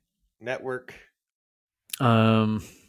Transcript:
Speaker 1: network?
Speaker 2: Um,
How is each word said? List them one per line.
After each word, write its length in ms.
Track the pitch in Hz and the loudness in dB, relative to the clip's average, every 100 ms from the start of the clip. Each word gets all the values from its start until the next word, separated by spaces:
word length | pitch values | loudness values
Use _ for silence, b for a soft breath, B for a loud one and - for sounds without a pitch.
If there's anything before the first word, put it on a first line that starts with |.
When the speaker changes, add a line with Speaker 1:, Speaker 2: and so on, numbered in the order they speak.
| _ _ _ _ | _ _ _ _
Speaker 1:
network? 540 | 117 131 127 127 - - - _ _ _ _ _ _ _ _ - | -10 -8 -8 -10 -12 -20 -20 _ _ _ _ _ _ _ _ -2
Speaker 2:
Um, 640 | 127 113 110 110 107 107 B B | 2 4 4 2 0 -4 B B